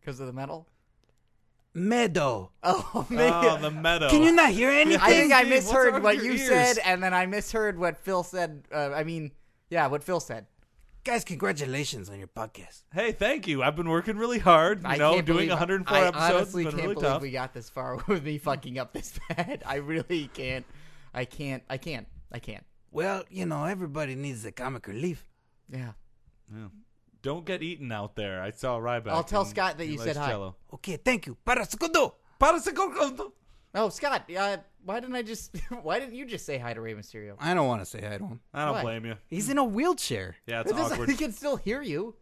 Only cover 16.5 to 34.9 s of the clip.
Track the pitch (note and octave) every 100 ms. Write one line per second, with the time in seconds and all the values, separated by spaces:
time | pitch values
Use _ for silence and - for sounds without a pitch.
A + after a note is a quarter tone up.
16.5 | F#3 D#3+ D3 F3 G3+ E3 C3+ C#3 B2+ C3
17.5 | B2+ A2+ - B2+ B2+ B2 F#3+ D3 D3+ D3+
18.5 | C#3 C3+ B2+ B2 - - - - E3 F3
19.5 | C#4+ - C#3 C#3+ D#3+ - E3+ C#3+ - C3
20.5 | C3 B2+ - - - - - B2+ - C#3+
21.5 | C3 - C3 F3 C#3 G#2+ - - A#2+ -
22.5 | G#2 - _ _ D3 F3+ G3 F3+ F#3 F3+
23.5 | D3+ D3+ G3 F3 C#3+ D3 C3 C#3+ B2+ G#2+
24.5 | G2+ B2+ C3 - G#2 E3 E3 - _ _
25.5 | _ _ C3 A#2+ G#2+ - _ _ _ _
26.5 | G#2+ G#2+ G#2 A2+ _ _ _ C3+ D#3 E3+
27.5 | F3+ D#3+ F3 C#3 A2 G#2 - G2+ F#2+ F#2+
28.5 | - C3 A#2+ A#2 A#2+ A2 E3 E3 G3+ G3
29.5 | G#3 F#3+ D3+ E3 D3 A2+ C#3 C#3+ A2 F#2+
30.5 | F2+ - C#3+ - D#3+ - B3 D3+ A#2+ -
31.5 | B3 G3 G#3+ E4 E4 C4 - _ _ C#4+
32.5 | E4 - D4+ G4 F#4+ C#4+ B3+ G3+ _ _
33.5 | - _ F#3 A3 - D4 B3 - F3 G3
34.5 | G3 G3 _ F#3